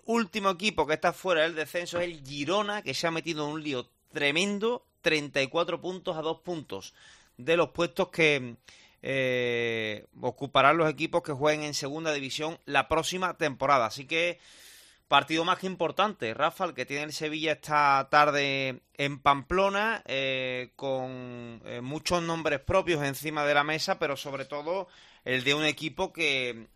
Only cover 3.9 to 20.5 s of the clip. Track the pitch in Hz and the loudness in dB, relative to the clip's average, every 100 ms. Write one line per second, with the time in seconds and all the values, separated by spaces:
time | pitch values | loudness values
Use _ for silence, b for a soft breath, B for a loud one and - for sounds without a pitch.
3.9 | _ _ 147 143 156 202 202 226 247 - | _ _ -2 2 2 0 0 -2 -2 -8
4.9 | _ 170 156 143 139 135 165 175 170 170 | _ 0 0 0 -2 0 0 -2 -4 -6
5.9 | 185 185 160 156 160 - 170 127 98 - | -6 -6 -4 -4 -6 -6 -8 -8 -12 -12
6.9 | b b b b - 127 170 160 - 170 | b b b b -6 0 2 2 0 -2
7.9 | - 180 - 160 143 123 117 B B B | 0 -2 2 4 4 -2 -12 B B B
8.9 | B - 135 131 127 123 117 117 113 110 | B -4 0 0 0 0 0 -2 -2 -4
9.9 | 104 - 123 123 - 139 135 135 165 156 | -6 -12 -8 -6 -4 2 6 6 6 2
10.9 | 135 160 170 160 135 151 151 151 139 139 | 0 -2 -2 -2 0 2 2 -2 -4 -6
11.9 | 156 165 147 135 - 156 165 - 139 131 | -4 -2 -2 -4 -4 -6 -6 -2 0 2
12.9 | 160 156 185 180 - 156 127 135 139 110 | 0 0 -2 -4 -2 -2 0 4 4 4
13.9 | 135 131 160 175 170 B B B B B | -2 -4 0 0 -2 B B B B B
14.9 | B _ 143 143 160 170 175 185 175 160 | B _ 4 4 0 0 0 -4 -2 -2
15.9 | - 214 190 113 110 156 - 180 127 127 | 2 0 0 -6 0 -2 0 -4 -4 -6
16.9 | 139 151 143 156 156 156 147 - 151 143 | -6 -6 -6 -6 -2 -2 -2 0 4 6
17.9 | 135 135 151 147 143 139 135 135 123 _ | 4 4 6 6 4 2 0 -2 -6 _
18.9 | - 143 139 143 139 131 180 196 196 220 | -4 -4 2 4 4 2 0 2 2 -2
19.9 | 214 - 135 135 131 127 | -4 -4 -2 -2 -2 -2